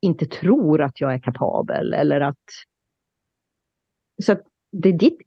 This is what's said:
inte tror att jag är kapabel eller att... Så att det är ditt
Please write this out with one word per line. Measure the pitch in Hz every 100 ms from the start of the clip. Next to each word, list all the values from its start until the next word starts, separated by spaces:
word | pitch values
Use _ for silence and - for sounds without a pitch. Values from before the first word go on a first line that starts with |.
inte | 190 160 -
tror | - 170 277 175 151
att | 143 -
jag | 139
är | 127
kapabel | 127 123 120 - - 69 -
eller | - 147 143
att... | 139 - - - - _ _ _ _ _ _ _ _ _ _ _ _ _ _ _
Så | 196
att | 202 - _ _
det | 190 185
är |
ditt | 170 233 339